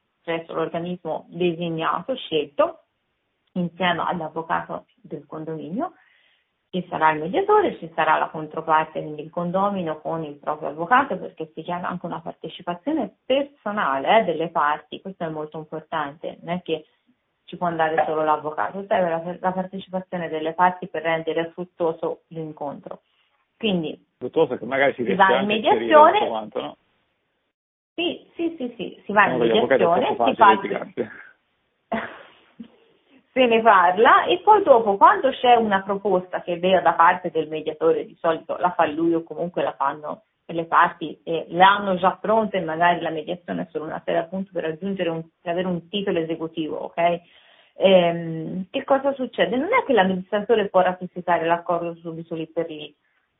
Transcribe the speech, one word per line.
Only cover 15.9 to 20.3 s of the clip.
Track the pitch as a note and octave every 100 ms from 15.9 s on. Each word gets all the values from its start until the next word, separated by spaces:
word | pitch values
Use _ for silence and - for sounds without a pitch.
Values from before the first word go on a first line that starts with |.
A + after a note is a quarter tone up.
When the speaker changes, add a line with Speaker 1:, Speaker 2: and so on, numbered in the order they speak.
| E3 C#3+ D#3 - -
Speaker 1:
non | E3 F3+
è |
che | - D#3 - _ _ _ _ _ -
ci | F3
può | F3
andare | E3 D#3 D#3+ D#3
solo | D#3
l'avvocato, | D#3 D3+ D3+ D3+ G#2 G3 G3
serve | G3+ F3
la, | E3 F3 F3
la | F#3
partecipazione | F#3 F#3 F#3+ - F#3 - F3+
delle | D#3+